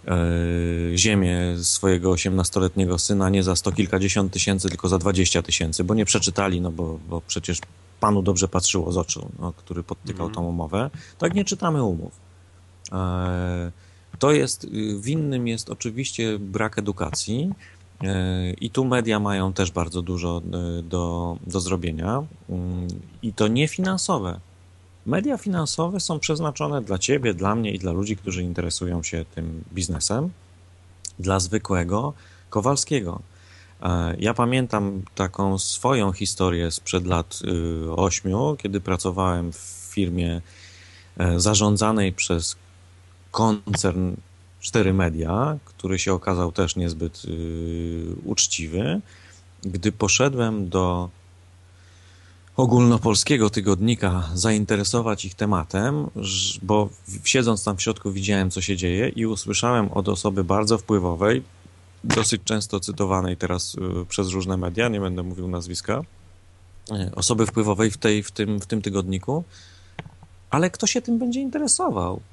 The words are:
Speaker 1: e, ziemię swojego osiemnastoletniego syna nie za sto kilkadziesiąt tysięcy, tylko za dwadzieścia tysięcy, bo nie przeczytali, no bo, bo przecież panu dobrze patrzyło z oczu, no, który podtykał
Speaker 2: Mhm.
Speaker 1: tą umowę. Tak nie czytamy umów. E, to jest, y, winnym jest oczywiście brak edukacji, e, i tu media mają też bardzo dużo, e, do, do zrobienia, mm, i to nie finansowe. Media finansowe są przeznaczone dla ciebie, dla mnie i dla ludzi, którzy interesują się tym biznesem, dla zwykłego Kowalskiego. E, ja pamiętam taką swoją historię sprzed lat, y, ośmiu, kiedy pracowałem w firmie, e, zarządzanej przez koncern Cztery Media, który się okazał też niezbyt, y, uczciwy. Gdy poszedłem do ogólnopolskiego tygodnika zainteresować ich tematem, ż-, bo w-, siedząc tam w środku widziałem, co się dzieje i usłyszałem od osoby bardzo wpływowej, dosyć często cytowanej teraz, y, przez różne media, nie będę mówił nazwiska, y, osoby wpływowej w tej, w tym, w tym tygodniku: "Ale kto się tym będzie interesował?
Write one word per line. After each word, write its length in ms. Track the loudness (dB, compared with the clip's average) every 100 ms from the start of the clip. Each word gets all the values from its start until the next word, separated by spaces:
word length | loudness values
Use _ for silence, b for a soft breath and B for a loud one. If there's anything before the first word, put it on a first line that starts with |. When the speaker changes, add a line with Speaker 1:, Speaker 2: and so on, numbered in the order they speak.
| 0
Speaker 1:
e, 100 | 0 2 2 0 0 0 -2 0
ziemię 440 | 2 4 4 4 2 0 0
swojego 480 | -2 2 2 4 4
osiemnastoletniego 880 | 2 2 0 0 2 2 2 2 2
syna 320 | 2 2 4
nie 120 | 4
za 140 | 4 2
sto 160 | 0
kilkadziesiąt 600 | 0 2 2 2 0 0
tysięcy, 360 | 0 0 2 0
tylko 200 | -2 0
za 100 | 2
dwadzieścia 440 | 2 2 4 2
tysięcy, 420 | 0 -2 0 -2
bo 100 | 0
nie 100 | 2
przeczytali, 560 | 2 2 2 0 0 0
no 100 | -2
bo, 280 | -4 -6 -6 -6
bo 140 | -8 -6
przecież 320 | -8 -4 -6 -6 -20 -20 0
panu 220 | 4 4
dobrze 260 | 4 2 2
patrzyło 440 | 2 2 0 0
z 40 | 0
oczu, 320 | -2 -6 -8 -8
no, 140 | -8
który 300 | -10 -10 -10
podtykał 440 | -8 -10 -8 -6 -6
Speaker 2:
Mhm. 80 |
Speaker 1:
tą 160 | -4 -4
umowę. 400 | -2 -2 -2 -2 -8 B -4
Tak 160 | 0
nie 100 | 0
czytamy 380 | -2 -2 0 2
umów. 300 | 0 -2 -6 -16 -20 -20 -20 -20 -20 -20 -8
E, 800 | -4 -2 -2 -2 -2 -2 -4 -6 -10 b b b 2
to 140 | 4
jest, 320 | 4 2 -4
y, 360 | -8 -4 -4 -4
winnym 480 | -2 -2 -2 -2 -2
jest 220 | -4 -6
oczywiście 680 | -8 -6 -6 -6 -2 -2 -2
brak 400 | -4 -2 -2 -2
edukacji, 720 | -4 -4 -4 -4 -4 -2 -2 -6 B B -20 -6
e, 500 | -2 0 0 0 -2
i 180 | -4 -2
tu 140 | 0
media 360 | 2 2 2 2
mają 320 | 2 2 0
też 180 | 0 0
bardzo 320 | 0 -2 -2
dużo, 400 | -4 -2 -2 -2 -4 -6 -4 -6
e, 40 |
do, 540 | -4 -2 -2 -2 -4 -6 -4
do 140 | -4
zrobienia, 600 | -2 -2 -2 -4 -2 -2 -6 -14 -8
mm, 380 | -6 -4 -4 -6 -8 -14 -10
i 100 | -8
to 160 | 0 2
nie 200 | 4 2
finansowe. 720 | 0 -2 -2 0 0 -2 -6 -14 -20 -20 -20 -20 -12 -2
Media 320 | 0 0 -2
finansowe 640 | -2 -2 -2 -2 -2 -2
są 180 | -4 -4
przeznaczone 640 | -2 -2 -2 -2 -2 -2
dla 160 | -2 -2
ciebie, 360 | 2 2 2
dla 200 | 2 2
mnie 180 | 2 0
i 60 | -2
dla 140 | -2
ludzi, 240 | -2 -2 -4
którzy 260 | -4 -4
interesują 600 | -4 -2 -4 -4 -2 -2
się 220 | -4 -6 -6
tym 300 | -8 -8 -8 -8
biznesem, 560 | -6 -4 -2 -2 -2 -2 -6 -20 -20 -20 -20 -20 -16 -16 -4
dla 220 | 2 2
zwykłego 720 | 2 -2 0 0 2 0 -2 -8 B B B
Kowalskiego. 720 | 0 2 2 0 -2 -2 -8 -12 B B B B B
E, 340 | 0 0 0 0
ja 160 | 0
pamiętam 680 | 2 2 2 2 0 0 -2 -8
taką 440 | -2 -2 2 0 2
swoją 540 | -2 0 2 4 2
historię 580 | 0 -4 2 2 2 0
sprzed 360 | -4 -2 -2 2
lat, 320 | 0 0 -6 -2 -2 -2 -2
y, 80 | -2
ośmiu, 640 | 2 2 2 -2 0 0 -2
kiedy 180 | -4 -4
pracowałem 720 | -2 -2 0 0 0 0 -2
w 380 | -8 -14 -16 -8
firmie, 500 | -2 0 0 -2 -2 B B B B B B B 0
e, 220 | 2 4
zarządzanej 720 | 4 4 4 4 4 4 2
przez 440 | 0 0 0 -2 -8 -16 -20 -20 -20 -20 -20 -8
koncern 840 | 2 2 2 0 0 0 0 -2 -4 -14 -20 -20 -14
Cztery 340 | -2 2 4
Media, 640 | 4 2 2 0 0 0 -4
który 340 | -10 -8 -2 0
się 140 | 0
okazał 400 | 0 0 0 0
też 240 | 0 0 0
niezbyt, 460 | -2 -2 -6 -6
y, 840 | -8 -6 -6 -6 -4 -4 -4 -6 -6 -8
uczciwy. 760 | -4 -2 -2 -2 -4 -2 0 -2 B B B B B -12
Gdy 300 | -6 -2 -2
poszedłem 760 | 0 2 4 2 2 0 0 0
do 400 | 2 2 0 -4 -10 -20 -20 -20 -20 -20 b b b b b b b b 2
ogólnopolskiego 920 | 6 8 8 6 4 2 4 4 4
tygodnika 800 | 4 2 4 2 2 2 0 -2
zainteresować 880 | 0 2 2 2 2 2 0 0 -2
ich 100 | -6
tematem, 720 | -4 0 2 0 0 0 -2 -4 -6
ż-, 440 | -4 -2 -2 -4
bo 260 | 2 2 2 -4 -12
w-, 200 | -6 0
siedząc 360 | 2 4 2
tam 120 | 0 -2
w 60 |
środku 300 | -2 -2 -4
widziałem, 380 | -2 0 2 2
co 100 | -2
się 160 | -2 0
dzieje 320 | 0 0 0
i 180 | 0 -2
usłyszałem 680 | -2 -2 0 2 2 2
od 160 | 0 0
osoby 360 | 0 0 0
bardzo 340 | 2 2 4 0
wpływowej, 640 | 2 2 2 2 4 2 -2 -20 -20 -20 -20 -10
dosyć 380 | -2 0 2 -2
często 360 | -2 -2 -2 -4
cytowanej 560 | -4 -2 0 2 0 -2
teraz, 380 | -2 -2 -4
y, 320 | -6 -4 -4 -4
przez 220 | -2 -2
różne 260 | -2 -2 -2
media, 320 | -2 0 0
nie 120 | 0
będę 220 | -2 -4
mówił 260 | -6 -6 -4
nazwiska, 540 | -4 -6 -8 -2 -4 -4 -16 -20 -20 -20 -20 -20 -20 -8
y, 220 | -4 -4
osoby 320 | -2 0 2 2
wpływowej 440 | 2 2 4 2
w 60 | 2
tej, 260 | 2 2
w 80 | 0
tym, 300 | -4 -2 -2
w 60 | -2
tym 160 | -4
tygodniku: 640 | 0 -2 -2 -4 -2 -4 -4 B B B B B B -20 -20 -20 0
"Ale 200 | 2 2
kto 160 | 0 0
się 160 | 0
tym 160 | 0 0
będzie 220 | 0 -2
interesował? 800 | -2 -2 0 2 2 0 0 -2 -8